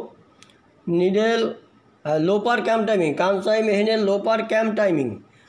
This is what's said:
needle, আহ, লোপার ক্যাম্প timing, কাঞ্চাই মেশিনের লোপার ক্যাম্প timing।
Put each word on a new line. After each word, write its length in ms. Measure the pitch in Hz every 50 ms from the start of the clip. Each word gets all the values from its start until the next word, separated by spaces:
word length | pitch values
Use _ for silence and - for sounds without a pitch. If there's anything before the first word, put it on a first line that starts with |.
| - - - - - _ _ - - _ _ _ _ _ _ _ - 175
needle, 680 | 170 175 180 190 190 214 220 226 233 226 226 226 - - - _ _ _ _ _ _ _ -
আহ, 140 | 151 156 156
লোপার 440 | 156 180 202 208 208 240 240 233
ক্যাম্প 240 | 180 - 226 226 214
timing, 280 | 214 214 190 165 151 147
কাঞ্চাই 480 | - 180 190 202 185 196 214 214 220
মেশিনের 360 | 220 214 202 202 208 220 226 220
লোপার 440 | 208 196 196 202 196 220 226 220 220 214
ক্যাম্প 280 | 220 220 226 220 208
timing। 440 | 220 208 190 170 147 131 117 110 - - _ _ _ _